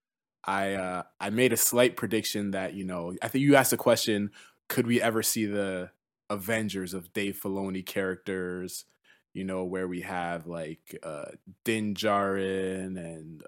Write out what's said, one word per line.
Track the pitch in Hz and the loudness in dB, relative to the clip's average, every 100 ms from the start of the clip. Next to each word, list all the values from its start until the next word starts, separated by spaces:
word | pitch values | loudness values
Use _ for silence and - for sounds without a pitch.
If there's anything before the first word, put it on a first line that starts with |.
| _ _ _ _ | _ _ _ _
I, | - 98 98 | -4 0 0
uh, | 98 92 90 - - | -2 -2 -4 -8 -6
I | 101 | 0
made | 110 127 | 4 4
a | 113 | 4
slight | - 120 123 123 | 4 6 4 4
prediction | 107 110 - 104 101 | -2 0 0 -2 -2
that, | 95 95 | -2 -4
you | 98 | -6
know, | 95 90 85 92 | -6 -6 -6 -6
I | 113 | -2
think | 135 | 4
you | 143 143 | 8 8
asked | 127 | 8
the | 117 | 4
question, | - 113 - 104 104 - - _ - | 4 4 4 2 0 -6 -20 _ -2
could | - 117 | 0 4
we | 120 | 4
ever | 117 110 | 4 2
see | - 117 104 | 0 0 0
the | 101 98 92 90 _ _ _ - | 0 -2 -4 -8 _ _ _ -8
Avengers | 104 95 110 107 95 90 | -6 -2 0 0 -2 -4
of | 92 85 | -6 -6
Dave | 107 101 95 | -4 -2 -2
Filoni | 101 98 98 95 | -4 -2 -2 -4
characters, | 90 98 95 90 - 92 90 90 90 - - _ _ _ _ | -4 -2 -2 -4 -4 -4 -4 -6 -8 -10 -14 _ _ _ _
you | - | -8
know, | 95 92 | -4 -4
where | 90 92 92 | -2 -2 -2
we | 90 | -4
have, | 85 92 85 85 82 | -4 -4 -4 -6 -6
like, | 85 80 80 - - | -8 -8 -10 -14 -12
uh, | 80 73 - - - - | -10 -8 -10 -14 -20 -6
Din | - 110 107 | -2 0 -2
Djarin | 98 107 101 98 98 95 95 95 95 95 92 | 0 2 2 2 0 0 -2 -2 -4 -6 -8
and | 82 82 78 78 | -10 -12 -14 -16